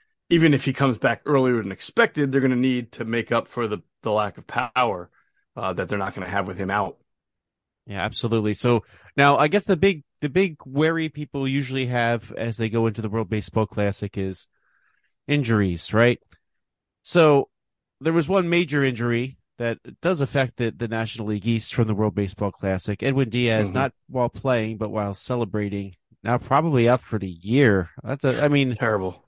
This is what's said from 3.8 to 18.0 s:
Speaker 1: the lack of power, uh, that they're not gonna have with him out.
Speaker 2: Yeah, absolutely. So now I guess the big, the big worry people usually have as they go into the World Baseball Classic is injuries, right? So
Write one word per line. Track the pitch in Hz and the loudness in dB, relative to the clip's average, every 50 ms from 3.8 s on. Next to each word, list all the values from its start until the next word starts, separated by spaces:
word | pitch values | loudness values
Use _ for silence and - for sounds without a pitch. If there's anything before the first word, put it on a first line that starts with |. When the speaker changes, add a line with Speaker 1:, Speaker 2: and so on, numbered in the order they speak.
| - _ _ _ | -8 _ _ _
Speaker 1:
the | - 113 | -4 -2
lack | 104 107 104 98 - - | 0 0 0 -2 -6 -10
of | - - | -14 -12
power, | - 123 127 117 - 127 127 113 98 90 87 - _ _ _ _ _ _ _ _ - | -10 -10 -10 -6 -2 -2 0 0 -2 -6 -10 -14 _ _ _ _ _ _ _ _ -12
uh, | - 101 95 92 | -8 -6 -4 -4
that | 95 92 85 | -4 -4 -4
they're | 104 101 | -4 -4
not | 98 95 - | -4 -6 -8
gonna | 104 92 90 | -8 -8 -6
have | 101 101 95 95 | -4 -4 -4 -4
with | 92 92 | -6 -6
him | 95 92 | -4 -2
out. | 98 104 98 - - _ _ _ _ _ _ _ _ _ _ _ _ _ _ _ _ _ _ | -2 -2 -2 -4 -6 _ _ _ _ _ _ _ _ _ _ _ _ _ _ _ _ _ _
Speaker 2:
Yeah, | - 101 95 87 | -10 -8 -6 -6
absolutely. | 107 - - - 113 113 113 104 107 104 | -6 -4 -4 -4 0 0 0 0 0 -2
So | - - 123 120 110 - _ - - - - - | 0 0 2 2 0 0 _ -16 -20 -20 -6 0
now | 143 139 143 143 - | 4 4 6 6 4
I | 147 156 | 4 2
guess | 175 208 - | 2 0 0
the | - 190 151 | 0 0 2
big, | 175 202 185 151 - _ _ _ | 2 2 2 0 -6 _ _ _
the | 147 143 | -6 -2
big | 127 185 196 175 156 - - | 0 0 0 0 -2 -8 -14
worry | 135 131 139 156 160 165 165 160 156 | -6 -2 0 2 2 2 0 -2 -4
people | - 147 147 - - 139 135 131 | -6 -8 -12 -8 -6 -4 -2 -2
usually | 135 143 139 123 135 135 131 123 | -2 -2 -2 -2 -4 -4 -2 -2
have | 123 123 117 117 120 113 - - | 0 0 2 2 0 0 -4 -6
as | - - 113 117 110 - | -8 -6 -4 -4 -2 -2
they | 113 110 | -2 0
go | 107 117 113 113 | 0 2 0 0
into | 101 - 107 | 0 -2 -4
the | 104 | -4
World | 104 113 110 87 | -2 -4 -4 -2
Baseball | 110 107 - - - 110 110 - | -4 -4 -4 -2 -2 -2 -2 0
Classic | - 110 104 101 95 - 104 101 - 101 | -2 -2 -2 -2 -2 -4 -6 -8 -6 -6
is | 95 95 92 - - - _ _ _ _ _ _ _ _ _ _ _ _ _ _ _ - | -6 -6 -6 -8 -12 -16 _ _ _ _ _ _ _ _ _ _ _ _ _ _ _ -2
injuries, | 147 147 131 113 113 104 101 92 87 80 - - - | 0 0 2 2 2 4 4 2 0 -2 -4 0 2
right? | 110 117 123 123 - _ _ _ _ _ _ _ _ _ _ _ _ _ _ _ _ - | 4 4 4 4 0 _ _ _ _ _ _ _ _ _ _ _ _ _ _ _ _ -8
So | - - 175 160 151 147 139 - - _ _ _ _ _ _ _ _ _ - | 0 2 4 6 6 6 4 2 0 _ _ _ _ _ _ _ _ _ -6